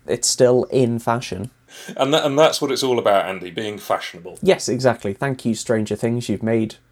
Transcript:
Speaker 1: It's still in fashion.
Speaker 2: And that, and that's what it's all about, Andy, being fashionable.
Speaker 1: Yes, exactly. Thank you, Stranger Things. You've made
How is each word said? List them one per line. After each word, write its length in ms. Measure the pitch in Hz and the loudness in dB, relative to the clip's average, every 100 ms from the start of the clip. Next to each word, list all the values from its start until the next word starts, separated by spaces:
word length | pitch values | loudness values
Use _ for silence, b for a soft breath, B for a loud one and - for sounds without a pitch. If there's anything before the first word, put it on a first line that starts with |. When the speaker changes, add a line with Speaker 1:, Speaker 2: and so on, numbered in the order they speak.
| - | -6
Speaker 1:
It's 200 | 117 - | -2 -2
still 380 | - 123 127 - | 2 4 4 2
in 340 | 131 120 117 | 2 2 0
fashion. 500 | 120 117 - 95 107 - _ B B - | -2 -2 -4 -8 -10 -12 _ B B -4
Speaker 2:
And 160 | 135 | 0
that, 120 | 156 147 | 2 2
and 120 | 139 | 4
that's 240 | 156 - | 4 4
what 100 | 139 | -2
it's 120 | 127 | 0
all 160 | 131 120 | 0 2
about, 260 | 107 98 85 | 4 4 2
Andy, 240 | 95 90 | -4 -8
being 260 | 85 107 101 | -6 -6 -6
fashionable. 600 | - 92 - - 92 85 | -4 -4 -4 -14 -16 -2
Speaker 1:
Yes, 280 | 185 180 - | 0 0 0
exactly. 440 | 127 127 113 104 | 0 2 0 -4
Thank 300 | 98 139 131 120 | -4 -4 -2 -4
you, 100 | 110 | -4
Stranger 400 | - 110 107 107 | 0 -2 0 -2
Things. 340 | 117 120 120 | -2 -2 -2
You've 140 | 98 | -2
made 320 | 110 113 110 - _ | 0 0 0 -6 _